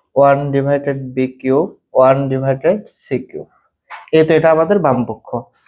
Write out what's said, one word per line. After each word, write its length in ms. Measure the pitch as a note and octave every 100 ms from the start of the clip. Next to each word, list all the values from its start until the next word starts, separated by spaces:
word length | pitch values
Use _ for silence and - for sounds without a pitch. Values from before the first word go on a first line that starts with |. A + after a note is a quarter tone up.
| _ -
ওয়ান 220 | C#3 C#3 C#3+
ডিভাইডেড 480 | C#3 C#3 C#3+ C#3+ C#3 C3
বি 140 | B2+ C3
কিউব 320 | - C3 C3+ G3 - _
ওয়ান 240 | - C3 C#3 C#3
ডিভাইডেড 540 | C3 C3+ C3+ D#3+ G#3 - -
সি 220 | - B2+
কিউব। 280 | - D2+ - _ _ _ - - -
এই 120 | D#3+
তো, 80 | D#3
এটা 160 | D#3 D#3+
আমাদের 260 | D#3+ E3 G3+
বাম 180 | D3+ B2 A2+
পক্ষ। 240 | A2 - B2 - _